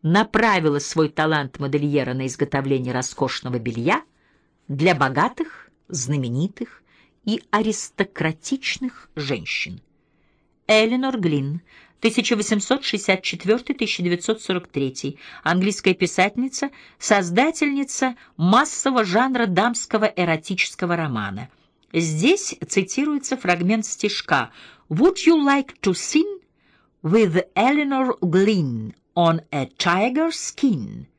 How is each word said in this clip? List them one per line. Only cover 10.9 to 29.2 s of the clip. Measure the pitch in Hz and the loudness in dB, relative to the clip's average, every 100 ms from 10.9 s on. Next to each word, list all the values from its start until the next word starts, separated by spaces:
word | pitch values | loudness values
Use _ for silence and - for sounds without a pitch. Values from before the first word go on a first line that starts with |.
| 254 269 254 | 2 0 0
Глин, | 170 147 135 165 _ - - _ | 0 0 -2 -6 _ -20 -20 _
тысяча | 226 226 - 220 | 0 0 0 0
восемьсот | 208 214 - - - | 0 -2 0 -2 0
шестьдесят | 214 - 190 | -4 0 0
четвёртый, | - 170 180 233 - 269 | 0 -6 0 0 0 -4
тысяча | 214 - | -4 -2
девятьсот | 175 175 - 220 | -2 -2 -2 -4
сорок | - 180 175 | -2 -4 -4
третий, | - 139 131 139 - - - | -4 -4 -4 -10 -10 -18 -8
английская | 151 180 190 196 - | -2 2 0 0 0
писательница, | 180 175 - 190 202 262 - 277 - - _ | 0 -2 0 0 0 -4 -4 -8 -8 -20 _
создательница | - 208 175 175 285 320 294 277 269 - 262 240 - - | 0 2 2 2 2 0 -2 -2 -4 -2 -4 -4 -18 -2
массового | 170 220 302 - - 254 | 4 4 2 -2 0 0
жанра | 214 185 262 254 233 | 2 2 2 0 0
дамского | 175 226 233 - - 214 | 2 0 -2 -4 0 0
эротического | - 170 160 - 185 - - 180 170 | 0 0 0 -2 -4 -4 -4 -2 -2
романа. | 156 113 101 98 127 _ _ _ _ | -2 -4 -6 -8 -14 _ _ _ _
Здесь | 165 165 156 208 392 - - - | -4 -2 2 2 2 0 -10 -4
цитируется | - 190 - 294 294 - 254 | -2 -2 -2 -2 -2 -4 -4
фрагмент | - 175 175 220 214 | 0 0 2 0 -2
стишка | - 208 - - 143 113 - - - _ | -4 -4 -4 -2 -2 -2 -10 -20 -20 _
«Would | 156 311 370 - | 4 4 4 4
you | 330 277 | 4 4
like | 277 269 - | 2 0 -4
to | - | -2
sin | 180 - 302 392 392 _ _ _ _ _ _ | -2 0 0 0 -4 _ _ _ _ _ _
with | 156 208 208 165 - | 2 4 4 2 0
Eleanor | - 233 285 285 269 262 - | 2 2 2 0 0 0 0
Glyn | 180 175 196 208 143 117 110 - _ | 2 4 4 4 0 -2 -8 -12 _
on | - | 2